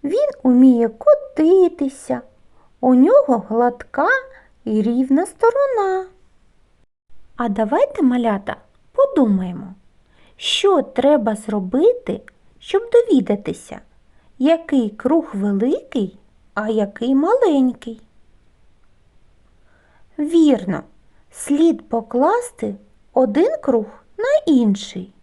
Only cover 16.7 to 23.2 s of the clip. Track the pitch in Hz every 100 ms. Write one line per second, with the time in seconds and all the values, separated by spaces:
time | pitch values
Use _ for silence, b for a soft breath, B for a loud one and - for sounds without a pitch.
16.7 | 220 202 - 233 269 330 508 453 285 254
17.7 | 226 233 226 _ _ _ _ _ _ _
18.7 | _ _ _ _ _ _ _ _ _ _
19.7 | _ _ _ - - 302 339 302 226 185
20.7 | 170 - _ _ _ _ - - 285 330
21.7 | - - 233 220 240 302 466 480 - 214
22.7 | 196 _ _ _ -